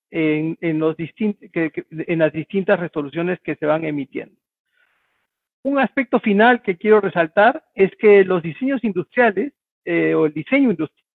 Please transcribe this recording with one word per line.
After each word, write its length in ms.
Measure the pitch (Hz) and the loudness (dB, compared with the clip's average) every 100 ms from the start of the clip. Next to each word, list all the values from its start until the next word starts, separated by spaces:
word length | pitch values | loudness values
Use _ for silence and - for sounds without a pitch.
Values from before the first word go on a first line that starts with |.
| _ | _
en, 480 | 165 156 151 160 - | -4 -2 0 -4 -4
en 180 | 170 156 | -4 -2
los 160 | 160 160 | -2 -4
distin-, 420 | 160 - 214 202 - | -10 -4 -4 -4 -10
que, 180 | 175 160 | -6 -6
que, 160 | - - | -6 -12
en 280 | 156 - 165 | -12 -6 0
las 140 | 156 | 0
distintas 460 | 160 143 196 185 185 | -2 -6 -4 -2 -2
resoluciones 640 | 170 160 139 156 175 175 | -2 -8 -8 -6 -6 -6
que 140 | - | -8
se 100 | 147 | -6
van 200 | 151 156 160 | -2 -2 -4
emitiendo. 480 | 147 131 120 113 _ _ _ _ _ _ _ _ _ _ _ _ _ | -6 -8 -12 -14 _ _ _ _ _ _ _ _ _ _ _ _ _
Un 160 | 269 277 | -4 -2
aspecto 420 | 247 - 247 254 | -2 -2 -2 -2
final 400 | 220 196 233 240 | 0 4 4 4
que 160 | - 175 | -2 -4
quiero 240 | 214 214 | 2 2
resaltar 640 | 196 175 165 208 220 - _ | 2 -2 -2 2 2 2 _
es 160 | - 190 - | 0 0 2
que 280 | 214 202 | 6 6
los 180 | 190 180 | 6 0
diseños 420 | 160 - 262 277 | -4 -6 -4 -2
industriales, 720 | 220 170 147 247 233 185 285 _ _ _ - | -4 -4 -4 0 0 0 -6 _ _ _ -6
eh, 280 | 170 160 | -2 0
o 120 | 160 156 | 0 0
el 80 | |
diseño 360 | 151 - 277 254 | -2 -2 2 2
industri-, 340 | 160 151 _ _ _ | 0 -6 _ _ _